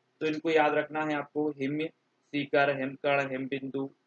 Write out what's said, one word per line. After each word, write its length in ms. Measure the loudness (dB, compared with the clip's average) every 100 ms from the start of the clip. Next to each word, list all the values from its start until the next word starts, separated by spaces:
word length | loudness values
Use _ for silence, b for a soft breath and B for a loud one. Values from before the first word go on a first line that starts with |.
| _ _
तो 60 | -4
इनको 240 | -2 2
याद 240 | 4 4
रखना 300 | 2 0 -4
है 100 | -2
आपको, 360 | -2 -4 -4 -4
हिम 280 | -2 -4 -2 -6 -8 _ _ _
सीकर, 440 | -6 0 4 4 2
हिम 180 | -4
कण, 360 | -2 2 2 0
हिम 180 | -4 -4
बिंदु 420 | -6 -4 -6 -6 -10